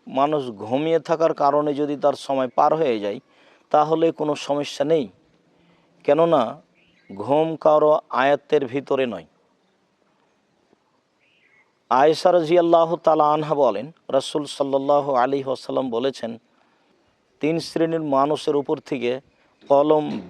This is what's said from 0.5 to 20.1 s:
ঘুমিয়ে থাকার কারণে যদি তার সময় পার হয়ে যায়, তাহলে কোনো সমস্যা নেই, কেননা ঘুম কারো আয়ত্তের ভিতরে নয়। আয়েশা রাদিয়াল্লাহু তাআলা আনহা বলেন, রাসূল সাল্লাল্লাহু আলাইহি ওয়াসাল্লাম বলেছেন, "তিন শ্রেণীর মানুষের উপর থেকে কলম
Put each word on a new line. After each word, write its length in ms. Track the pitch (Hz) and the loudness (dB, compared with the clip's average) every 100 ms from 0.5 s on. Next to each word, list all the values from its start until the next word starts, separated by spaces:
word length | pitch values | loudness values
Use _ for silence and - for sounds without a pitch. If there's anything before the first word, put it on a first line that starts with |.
ঘুমিয়ে 480 | 101 107 131 160 165 | -10 -6 -4 0 -2
থাকার 360 | - 160 160 | 0 0 0
কারণে 400 | 156 143 147 151 | 2 0 2 0
যদি 220 | 143 147 143 | -2 -4 -2
তার 160 | 143 | 0
সময় 360 | 139 - 135 127 | -2 -2 -2 -2
পার 260 | - 147 | 2 2
হয়ে 260 | 156 156 110 | 2 0 -2
যায়, 200 | 101 131 - _ _ _ _ | -4 -8 -12 _ _ _ _
তাহলে 420 | 151 151 160 165 | 2 2 2 0
কোনো 220 | 156 151 | 0 -4
সমস্যা 500 | 143 - 143 143 - | -4 -4 -6 -6 -4
নেই, 240 | 143 160 107 - _ _ _ _ _ _ _ _ | -2 0 -2 -12 _ _ _ _ _ _ _ _
কেননা 560 | - 147 170 151 113 147 _ _ _ _ - | 0 2 4 2 0 -6 _ _ _ _ -18
ঘুম 420 | 98 107 143 160 156 | -10 -2 0 0 0
কারো 420 | 156 151 151 156 - | 2 4 4 2 -2
আয়ত্তের 560 | 120 135 143 - 147 131 | -2 0 0 0 -2 -2
ভিতরে 400 | 135 131 139 127 | -6 -4 -2 -2
নয়। 200 | 95 80 _ _ _ _ _ _ _ _ _ _ _ _ _ _ _ _ _ _ _ _ _ _ _ _ _ - | -6 -12 _ _ _ _ _ _ _ _ _ _ _ _ _ _ _ _ _ _ _ _ _ _ _ _ _ -2
আয়েশা 420 | 123 151 156 185 | 2 4 4 2
রাদিয়াল্লাহু 640 | 175 156 175 170 170 165 170 | 2 4 2 4 4 2 0
তাআলা 360 | - 156 151 | 0 2 4
আনহা 220 | 156 151 | 2 0
বলেন, 380 | 147 127 101 139 - - | 0 0 0 -6 -16 -4
রাসূল 360 | 135 - 156 | -4 -2 -6
সাল্লাল্লাহু 680 | 143 - 139 135 139 143 143 | -6 -6 -2 -2 2 0 2
আলাইহি 300 | 131 127 139 | 0 0 -2
ওয়াসাল্লাম 460 | 135 123 - 135 135 | -4 -8 -6 -6 -4
বলেছেন, 480 | 117 135 127 113 117 _ _ _ _ _ _ _ _ _ _ | -4 -4 -6 -10 -12 _ _ _ _ _ _ _ _ _ _
"তিন 180 | 147 165 | -4 -2
শ্রেণীর 440 | - - 165 165 | -4 -2 -2 -2
মানুষের 540 | 151 135 143 147 - 143 | -2 0 0 0 -2 -2
উপর 220 | 135 151 | -2 -6
থেকে 420 | - 139 120 131 - _ _ _ - | -6 -6 -4 -6 -10 _ _ _ 2
কলম 520 | 139 151 151 147 | 4 4 2 0